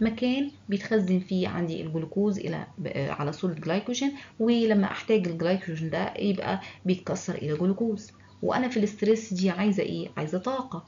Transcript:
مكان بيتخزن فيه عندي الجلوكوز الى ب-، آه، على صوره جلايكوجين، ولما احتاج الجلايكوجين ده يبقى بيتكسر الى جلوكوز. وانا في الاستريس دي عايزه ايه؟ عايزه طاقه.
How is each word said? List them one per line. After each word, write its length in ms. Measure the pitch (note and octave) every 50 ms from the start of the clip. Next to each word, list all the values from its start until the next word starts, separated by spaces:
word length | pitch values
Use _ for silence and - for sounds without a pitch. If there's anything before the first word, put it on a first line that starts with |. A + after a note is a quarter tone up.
مكان 500 | G#3+ A3+ A3 - B3 B3 B3+ C4+ C#4+ C#4+ - - - -
بيتخزن 500 | G3+ G3 - - A3+ A3 F#3+ F3+ F#3 F3+
فيه 280 | F#3 - F#3+ F#3 F3+
عندي 340 | - - - F3 E3 D#3+ -
الجلوكوز 580 | D#3+ D#3+ D#3 E3 D#3+ D#3 - F#3+ G3+ G#3 F#3+ G3
الى 280 | - - D#3+ D#3 - - -
ب-، 100 | - D#3
آه، 240 | - - - C#3 C#3
على 200 | - - D3 C#3+
صوره 220 | D3+ - - F3+ E3
جلايكوجين، 600 | D#3 D#3 D#3+ E3+ G3+ G#3+ B3 B3 B3 C4+ C#4 C#4 - - - - -
ولما 460 | A3 A#3 A#3+ A#3 A3+ A3 G#3+ G#3 F#3+
احتاج 420 | G3 - - - - A3 G#3+ F3+
الجلايكوجين 600 | F3 E3 E3 E3+ E3+ F#3+ F#3+ - F3+ D#3+ D#3+ D#3+ D#3+
ده 240 | D#3+ E3+ F#3+ - -
يبقى 440 | - - G3+ F#3+ F#3+ - - F#3 F#3+ - - - - -
بيتكسر 500 | F#3 F#3 F3+ - - F3+ F#3+ - - E3+
الى 220 | - - D3 D3+
جلوكوز. 540 | D3+ F3 F#3 G3 - A#3 A3+ G#3+ G3+ - - - - - - - -
وانا 260 | - F3+ - B3 B3+
في 100 | A#3+ -
الاستريس 560 | A3 G3+ G#3+ - - G#3 G3+ A3+ A3 - - F#3+
دي 160 | F3+ F#3+ F#3+
عايزه 340 | F3 F3+ G3+ G#3+ F#3+ G3 -
ايه؟ 260 | - E3 E3+ E3 - -
عايزه 200 | - D#3 D3+ F3
طاقه. 460 | F#3 - B3+ C4 C4 B3+ - - E3 -